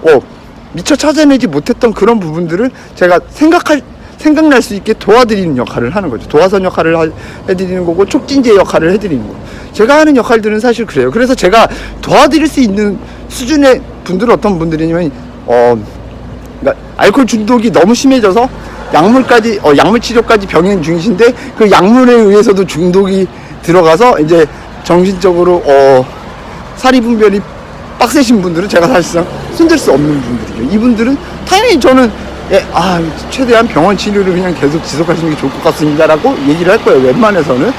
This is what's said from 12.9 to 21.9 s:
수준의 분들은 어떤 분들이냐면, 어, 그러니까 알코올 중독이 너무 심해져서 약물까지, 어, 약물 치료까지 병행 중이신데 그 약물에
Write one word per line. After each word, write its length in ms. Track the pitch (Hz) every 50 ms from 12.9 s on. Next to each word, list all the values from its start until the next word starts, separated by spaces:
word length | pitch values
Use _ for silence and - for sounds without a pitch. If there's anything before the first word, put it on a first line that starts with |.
| 190 - - - - - - -
수준의 520 | - - 262 233 302 294 285 269 254 - - - - - -
분들은 300 | - 175 185 214 233 214
어떤 260 | 160 - 208 196 165
분들이냐면, 520 | 160 170 160 156 160 165 165 170 180 151 139 - - - - - -
어, 320 | - 117 123 120 120 120 113 101 - - - - - - - - - - - - - - -
그러니까 240 | - - - - - - - -
알코올 300 | - 185 208 - 269 208
중독이 440 | - 214 214 208 254 240 208 233
너무 220 | 165 - 160 196 240
심해져서 560 | 240 - 269 269 254 214 196 180 226 240 254 - - - - - - - - -
약물까지, 680 | 147 156 202 240 262 254 - 254 240 214 233 220 202 -
어, 100 | 156 147 143
약물 220 | 151 170 214 240
치료까지 480 | - - 233 240 226 - 226 214 196 185
병행 340 | - 156 170 190 202 190
중이신데 520 | 151 151 170 175 160 220 202 175 226 233 247 - - - - -
그 120 | 226 208
약물에 440 | 185 151 170 196